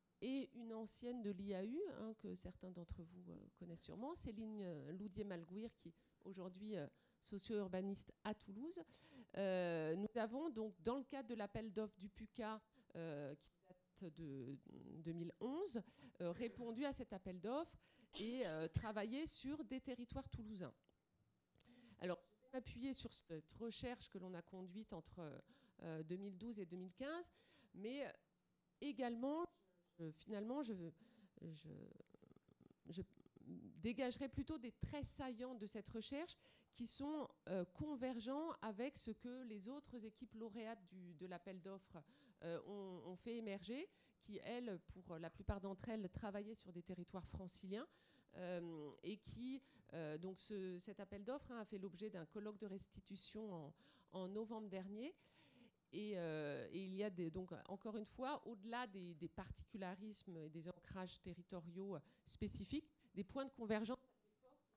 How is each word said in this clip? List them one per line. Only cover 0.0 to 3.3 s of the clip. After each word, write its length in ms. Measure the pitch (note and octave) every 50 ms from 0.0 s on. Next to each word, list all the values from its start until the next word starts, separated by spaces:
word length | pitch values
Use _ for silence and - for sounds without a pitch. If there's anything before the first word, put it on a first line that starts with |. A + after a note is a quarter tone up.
| _ _ _ _
et 300 | - B3 C4 C#4 B3+ - -
une 200 | A#3+ A#3 A3+ A3+
ancienne 480 | A3 A3+ G#3+ - - A#3+ A#3+ B3 B3 G#3+
de 80 | G#3
l'I 240 | G3+ F3+ G3 G3+ G3
A 100 | F#3 G3
U, 160 | A3 B3+ E4 G#4 F4+ - -
hein, 160 | G#3+ A3 A3 -
que 140 | - F#3+ F3+
certains 360 | F3+ - F3+ - - - F#3
d'entre 320 | F3+ F3 E3+ - - F3+ E3+
vous, 300 | E3 F3+ F3+ F3+ F3